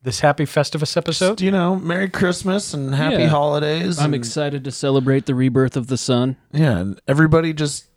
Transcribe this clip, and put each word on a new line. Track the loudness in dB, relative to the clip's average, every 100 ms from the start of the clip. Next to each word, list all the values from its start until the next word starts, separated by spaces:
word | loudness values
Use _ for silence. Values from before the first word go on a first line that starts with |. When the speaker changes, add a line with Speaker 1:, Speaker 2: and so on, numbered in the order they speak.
Speaker 1:
this | -6 0
happy | 0 2
Festivus | -2 -2 -2 -2 -2 -2
episode? | -2 0 0 0
Speaker 2:
Just, |
you | 0
know, | 2 0 -2
Merry | -2 -4 -4
Christmas | 0 0 0 -2 -2 -4
and | -6 -4
happy | -2 0 2
Speaker 3:
Yeah. | 2
Speaker 2:
holidays | 2 2 0 0 -2 -2 0
Speaker 3:
I'm | 0
Speaker 2:
and | 0
Speaker 3:
excited | -4 -4 -4 -4
to | -8
celebrate | -4 2 2 4 0 0
the |
rebirth | 0 2 2 2 0
of | -4
the | -4
sun. | 0 0 0 -4 _
Speaker 2:
Yeah, | 0 2 2
and | -2 -6 -2
everybody | 4 6 4 2
just | -2 -4 -6 -14